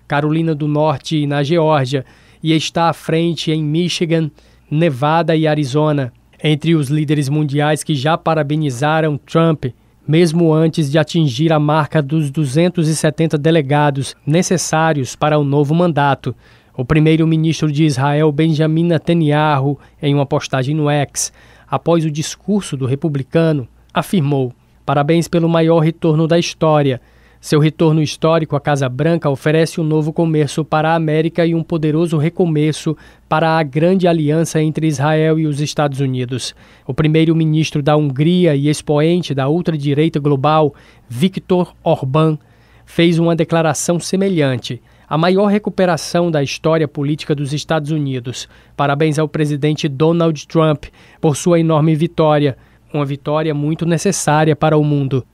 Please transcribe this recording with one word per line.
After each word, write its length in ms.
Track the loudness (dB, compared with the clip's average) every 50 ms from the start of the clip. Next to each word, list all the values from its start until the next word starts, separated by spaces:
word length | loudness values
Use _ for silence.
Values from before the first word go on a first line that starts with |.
| _
Carolina 480 | -4 -2 -2 0 0 0 0 0 -2 -2
do 140 | -2 -2 -2
Norte 480 | 0 0 0 0 -2 -4 -6 -4 -2
e 100 | -2 -2
na 160 | 0 -2 -2
Geórgia, 640 | 0 0 0 2 2 2 2 0 0 -2 -4 -6 -6 -8 -18 -20 _ _ _ _
e 100 | -2 0
está 380 | 0 0 0 -2 -2 0 0 0
à 20 |
frente 580 | 0 -2 -4 -2 -2 0 0 -2 -2 -4 -4 -4
em 140 | -2 -2 -2
Michigan, 680 | -2 0 0 -2 -2 -2 -4 -2 0 0 -2 -2 -4 -6 -12 _ _ _ _ _ _
Nevada 640 | -2 0 0 0 0 0 0 0 2 0 2 2 0
e 120 | 2 2
Arizona. 680 | 0 0 0 -2 -2 0 0 0 2 0 -2 -4 -6 -10 _ _ _ _ _
Entre 320 | -2 0 0 0 2 0 2
os 120 | 2 2 0
líderes 400 | -2 -2 0 0 -2 -2 0 -2
mundiais 540 | -2 -2 -2 -2 0 0 0 0 0 -2
que 140 | -2 -4 -4
já 200 | -2 0 0 -2
parabenizaram 1040 | 0 0 -2 0 0 0 -2 -2 -2 -2 -4 -2 -2 -2 0 0 0 0 0 -2 -4
Trump, 460 | -8 -2 0 2 2 2 0 0 -4 -8 -10 _ _ _ _ _ _
mesmo 460 | 0 2 2 2 2 2 2 2 2
antes 360 | 4 2 2 2 0 0 -2 0
de 80 | 0
atingir 560 | 0 0 0 0 0 0 0 0 0 0 2
a 60 | 2 2
marca 420 | 2 2 2 0 0 0 -2 -2
dos 300 | -2 0 -2 -2 -2 -2
duzentos 560 | -2 -2 -4 0 0 2 0 2 0 0 0
e 80 | 0 0
setenta 420 | 0 0 -2 0 0 -2 0 0
delegados 760 | 0 0 2 2 2 2 2 0 2 2 2 0 -2 -6 -8 -10 -10 _
necessários 920 | 0 0 0 2 0 -2 -2 -2 -2 0 0 2 2 0 -2 -4 -6 -4
para 200 | -2 0 2 2
o 60 | 2
novo 320 | 2 2 2 0 2 2 2
mandato, 640 | 2 2 2 2 2 2 2 0 0 -4 -8 -10 -10 _ -20 -20 _ _ _ _
o 80 | -8 -4
primeiro-ministro 880 | 0 2 4 4 4 4 4 2 2 2 2 0 0 0 0 -2 -2
de 100 | 0 2
Israel, 480 | 2 2 2 0 0 0 2 2 2 2
Benjamin 540 | 2 2 0 0 2 2 0 0 2 0 2
Netanyahu, 960 | 2 0 0 0 0 0 2 2 2 2 2 2 2 2 0 0 -2 -4 -4 -10 -20 _ _
em 140 | -2 0 0
uma 120 | 0 0
postagem 500 | 0 -2 -4 -4 -4 -4 -4 -2 -2 -2
no 120 | -2 0 0
X, 440 | 0 0 -2 -4 -6 -8 -8 -8 -10 -18 -20 -20 -20 -20 -10 _
após 360 | -6 -4 0 0 0 2 0
o 60 | -2
discurso 640 | -4 -4 -6 -8 -10 -10 _ -2 -2 -2 -2 -4 -6
do 100 | -6 -4
republicano, 800 | -4 -4 -2 -2 -4 -4 -4 -6 -2 0 0 2 2 0 -2 -4 -10 -16 _ _ _
afirmou: 600 | -6 -6 -4 0 -2 0 0 0 0 0 -2 -4 -6 _ _ _ _ _ _
"Parabéns 400 | -2 0 0 2 2 2 0 0
pelo 220 | 0 -2 0 0 2
maior 320 | 2 2 2 4 4 4
retorno 480 | 2 0 -2 0 0 0 2 2 2 2
da 100 | 2 0
história. 640 | 0 -2 -4 -2 0 2 2 2 2 0 -2 -4 -8 _ _ _ _ _ _ _
Seu 200 | -4 0 2 2
retorno 420 | 2 2 0 2 2 2 2 2
histórico 540 | 0 -2 -4 -2 0 0 2 0 0 -2 -4
à 40 | -4
Casa 280 | -2 -2 -2 0 -2 -4
Branca 420 | -4 -2 0 0 0 0 0 -2
oferece 500 | -4 -2 0 0 2 2 0 0 -2 -4
um 40 | -2
novo 280 | 0 0 0 0 -2
começo 520 | -2 -2 0 0 2 0 0 0 -2 -6 -4
para 260 | -2 0 0 2 2
a 60 | 0
América 500 | 0 0 0 0 0 -2 -2 -2 0 0
e 80 | 0 0
um 80 | -2
poderoso 560 | -2 -2 -4 -2 0 0 0 0 0 0 0 0
recomeço 800 | -2 -2 0 0 0 0 2 0 0 0 -2 -2 -4 -6 -6 -6 -10 -20 -20 _ _ _
para 280 | 0 0 2 2 2
a 60 | 0
grande 460 | 0 -2 0 0 2 2 2 2 2 2
aliança 520 | 2 2 2 0 2 0 0 0 0 0
entre 280 | 0 0 -2 0 -2 -2
Israel 500 | 0 0 0 0 2 2 2 2 2 0
e 80 | 0
os 140 | -2 -2 -2
Estados 400 | -4 -4 -2 -2 -2 -2 -2 -2
Unidos." 520 | -2 -2 -2 -4 -4 -4 -6 -8 -8 -10 -14 -16 -20 -20 -20 -16 _
O 80 | -8
primeiro-ministro 880 | -2 0 0 2 4 4 4 4 2 2 2 2 2 0 0 -2 -2 -2
da 160 | 0 2 2
Hungria 600 | 2 2 0 -2 0 0 2 2 4 2 2 2
e 120 | 2 0 0
expoente 680 | -2 -2 -2 -2 0 2 2 2 0 0 -2 -4 -4
da 120 | -2 -2 -2
ultradireita 720 | -2 -2 -2 -2 -4 -2 -2 -2 0 0 0 0 0 -2
global, 560 | 0 0 0 2 2 2 2 2 2 0 -2 -6 -18 -20 -20 -20 _ _
Viktor 640 | -4 -2 -2 -2 -2 -6 -2 0 0 0 0 -4 -8 _ -2
Orbán, 560 | -2 0 0 -2 -2 0 2 2 2 0 -2 -8 _ _ _ _ _ _ _ _
fez 360 | -8 0 2 2 4 4 2
uma 160 | 2 2 2
declaração 640 | 0 0 0 0 0 2 0 -2 -2 -2 -2 -2 -2
semelhante: 800 | -2 -4 -2 -2 0 0 0 0 0 0 0 -4 -6 -10 -12 -12 -14 -20 -20 _ _ _
"A 80 | -2
maior 300 | 0 2 2 2 2 2
recuperação 840 | 2 0 0 -2 -4 -2 0 0 0 0 -2 -4 -2 -2 0 0 0
da 100 | 0 0
história 460 | -2 -2 -6 -4 -2 0 0 2 0 -2
política 480 | -4 -4 -4 -4 -4 -4 -4 -4 -4
dos 160 | -4 -2 -4
Estados 400 | -6 -6 -4 -4 -4 -4 -2 -2
Unidos. 560 | -4 -2 -2 -4 -6 -6 -8 -8 -10 -10 -14 -16 -20 -20 -20 _ _
Parabéns 400 | -2 -2 0 0 0 0 0 0
ao 120 | 0 -2 -2
presidente 600 | -2 -2 -2 -2 -2 -2 -2 -2 -2 -2 -4 -6
Donald 560 | -2 0 0 2 2 2 0 0 -2 -4 -10 -4
Trump 380 | 0 2 2 2 0 -2 -4 -14 -20 -20 -20 -20 -10 -2
por 160 | -2 -2 -2
sua 240 | 0 0 2 2 2
enorme 340 | 2 2 2 2 2 2 2
vitória. 640 | 0 0 -2 0 0 2 2 2 2 2 0 -2 -4 -14 _ _ _ _ _
Uma 140 | -6 -4 -4
vitória 480 | -4 -6 -8 -6 -4 -4 -2 -2 -2 -2
muito 320 | -2 -2 -4 -4 -2 -2
necessária 720 | -2 -2 0 0 -2 -2 -2 0 0 2 2 4 2 2
para 200 | 2 2 2 2
o 60 | 2
mundo." 420 | 2 2 0 0 0 -2 -2 -4 -4 -6